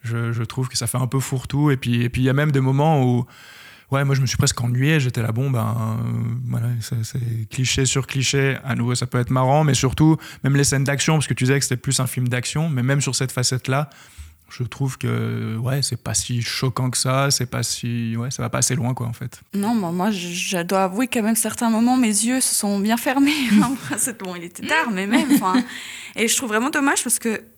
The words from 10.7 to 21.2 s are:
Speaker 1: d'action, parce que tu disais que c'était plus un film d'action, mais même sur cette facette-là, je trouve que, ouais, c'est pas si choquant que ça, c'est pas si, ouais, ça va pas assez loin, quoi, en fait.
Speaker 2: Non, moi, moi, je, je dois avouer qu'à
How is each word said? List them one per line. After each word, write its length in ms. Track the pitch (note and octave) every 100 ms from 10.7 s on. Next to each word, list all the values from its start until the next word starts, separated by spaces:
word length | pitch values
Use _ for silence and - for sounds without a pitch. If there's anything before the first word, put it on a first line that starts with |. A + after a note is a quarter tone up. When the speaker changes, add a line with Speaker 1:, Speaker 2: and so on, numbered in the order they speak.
| C3+
Speaker 1:
d'action, 300 | C#3 C#3 -
parce 120 | D#3+ -
que 80 |
tu 100 | B2+
disais 140 | B2+ C#3
que 60 |
c'était 120 | - A#2+
plus 240 | - C3
un 60 | B2
film 220 | - B2
d'action, 400 | B2 A#2+ D3+ E3
mais 120 | C3
même 180 | B2 C#3+
sur 120 | C3+
cette 180 | A#2+ C3
facette-là, 580 | - B2 B2+ - C3+ D3 - - - - _ _
je 140 | -
trouve 320 | B2 - C3+ -
que, 580 | A#2+ A#2 A2+ A2+ A2 A2
ouais, 220 | B2 C#3
c'est 200 | - A#2
pas 120 | -
si 260 | G#2+ - A#2+
choquant 460 | A2+ - C3 B2+ B2+
que 60 | B2
ça, 340 | C3 C3 C#3
c'est 160 | C#3 B2+
pas 160 | A#2+
si, 540 | A#2 - A#2+ A#2+ A#2 A2+
ouais, 140 | A#2+
ça 120 | -
va 60 | A#2
pas 100 | B2+
assez 160 | B2+
loin, 200 | C3 A#2+
quoi, 120 | B2+ A#2
en 60 |
fait. 300 | A#2+ A#2+ - _
Speaker 2:
Non, 200 | G3+ G3+
moi, 180 | A#3 F3
moi, 180 | F3 G3+
je, 160 | G3 F3
je 340 | F3 F#3 F#3
dois 220 | F3 G3
avouer 240 | F#3+ F#3+ B3+
qu'à 120 | A#3+